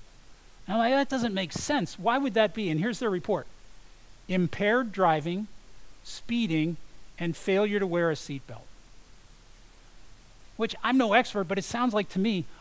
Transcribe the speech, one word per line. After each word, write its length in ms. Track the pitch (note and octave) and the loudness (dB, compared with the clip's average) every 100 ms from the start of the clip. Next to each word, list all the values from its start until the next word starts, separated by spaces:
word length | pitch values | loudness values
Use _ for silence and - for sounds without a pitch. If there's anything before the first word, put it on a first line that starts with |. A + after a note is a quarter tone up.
| - - - - - - - | -20 -20 -20 -20 -20 -14 -2
Now, 120 | A3+ | 2
like, 160 | A#3 | 4
that 160 | C4+ C#4 | 4 2
doesn't 240 | C4 A#3 | 0 0
make 180 | F#3+ F3 | 0 -2
sense. 460 | - - C#4+ E3+ - | -4 0 0 0 -2
Why 180 | F#3 B3+ | 2 2
would 160 | C#4 | 4
that 220 | G#3 G#3+ | 4 4
be? 160 | A3+ F#3+ | 2 0
And 100 | D#3 | 0
here's 200 | A3 G#3 | 0 0
their 100 | A#3 | 0
report. 360 | F3+ - E3+ - - - - - - - - - | 0 0 -2 -2 -14 -16 -16 -18 -20 -20 -16 -2
Impaired 640 | F#3 F3 - G#3 B3 A#3+ | 0 2 2 2 2 2
driving, 540 | F#3+ F3+ D#3 D#3+ F3+ G#3+ - - - - - | 2 4 4 0 -4 -6 -10 -16 -14 -14 -14
speeding, 760 | - - - A#3 G#3+ D#3+ D#3+ D#3+ - - - - | -14 -10 -4 0 2 2 0 -2 -8 -14 -14 -6
and 180 | F3 - | -4 -2
failure 420 | - G3 G#3+ G#3 | 2 2 4 2
to 80 | F#3+ | 2
wear 240 | E3+ E3+ | 2 2
a 40 | |
seatbelt. 480 | D3+ - C#3 - A2+ - - - - - - - - - - - - - - - - - - - - | 0 -4 -10 -10 -14 -16 -18 -20 -20 -20 -20 -20 -20 -20 -20 -20 -20 -20 -18 -18 -18 -20 -20 -14 -4
Which, 180 | A3+ - | -4 -2
I'm 140 | A3+ C4 | 2 4
no 160 | A3+ | 6
expert, 320 | A3 B3 G#3 | 4 4 0
but 140 | F3 G3 | 0 -2
it 60 | |
sounds 280 | - A#3+ B3 | -2 0 0
like 160 | G#3 G3 | 0 0
to 80 | F#3+ | 0
me, 280 | A3 F#3+ - - | 0 0 -4 -10